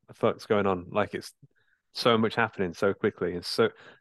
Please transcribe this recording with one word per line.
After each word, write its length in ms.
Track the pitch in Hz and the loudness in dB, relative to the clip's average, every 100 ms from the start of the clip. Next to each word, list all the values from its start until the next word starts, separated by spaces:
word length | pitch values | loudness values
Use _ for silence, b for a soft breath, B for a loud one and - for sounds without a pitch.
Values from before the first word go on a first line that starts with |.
| - | -12
the 60 | |
fuck's 320 | - 113 - - | -2 -2 -2 0
going 200 | 104 98 | 2 2
on. 220 | 92 87 | 0 -2
Like, 240 | 104 98 | -4 -2
it's 200 | 92 - - - _ _ _ _ | -6 -12 -20 -20 _ _ _ _
so 240 | - 123 113 | -2 2 4
much 160 | 110 | 2
happening 400 | 117 110 - 92 | 0 -2 -2 -4
so 200 | 82 101 | 0 -2
quickly 400 | 98 107 - 87 | 0 -2 -2 -4
and 100 | 87 | -6
so 260 | - - 113 B B B | -4 0 0 B B B